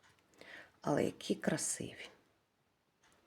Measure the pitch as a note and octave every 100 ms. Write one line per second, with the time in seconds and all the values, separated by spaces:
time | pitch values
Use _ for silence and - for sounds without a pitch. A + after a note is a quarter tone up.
0 | - _ _ - - - - _ - D3
1 | - - - F#3+ - D#3+ - - - -
2 | - - _ _ _ _ _ _ _ _
3 | _ _